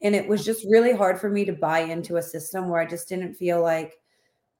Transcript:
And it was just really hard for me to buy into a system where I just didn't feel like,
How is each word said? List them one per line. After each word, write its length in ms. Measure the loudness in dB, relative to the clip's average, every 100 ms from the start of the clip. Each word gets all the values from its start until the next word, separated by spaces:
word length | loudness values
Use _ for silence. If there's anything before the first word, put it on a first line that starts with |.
And 120 | 0
it 140 | 0 2
was 160 | -2
just 200 | 0 -4 4
really 220 | 6 6
hard 240 | 4 2 2
for 100 | 0
me 140 | -2 -2
to 60 |
buy 280 | -2 0 0
into 360 | 0 -4 -4 -4
a 60 |
system 460 | -4 -8 -8 -6 -2
where 120 | -2
I 60 | -2
just 220 | -6 -8
didn't 260 | -8 -8
feel 260 | -4 0 2
like, 380 | 2 0 -4 -14 _ _ _ _ _ _